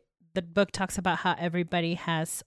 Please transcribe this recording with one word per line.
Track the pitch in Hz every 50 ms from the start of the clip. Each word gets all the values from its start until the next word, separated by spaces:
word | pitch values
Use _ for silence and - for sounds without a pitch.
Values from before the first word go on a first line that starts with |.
| _ _ _ _ _ _ -
the | 185
book | 170 170 165 202 196 -
talks | - - 190 185 - 196
about | 175 185 165 -
how | - 185 165 -
everybody | 170 175 165 180 170 170 185 175 170 165 175
has | 170 - 170 165 160 165 - - - -